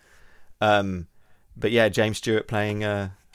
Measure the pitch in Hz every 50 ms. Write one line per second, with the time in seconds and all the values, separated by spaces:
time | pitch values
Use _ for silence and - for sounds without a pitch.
0 | _ _ _ - - - - - - - - - 107 107 104 101 98 98 92 87
1 | 85 - _ - - _ - _ _ _ - - - 107 117 113 110 104 - 117
2 | 107 110 104 - - 113 110 107 - - 110 104 104 104 104 104 107 104 104 101
3 | 98 95 95 _ _ _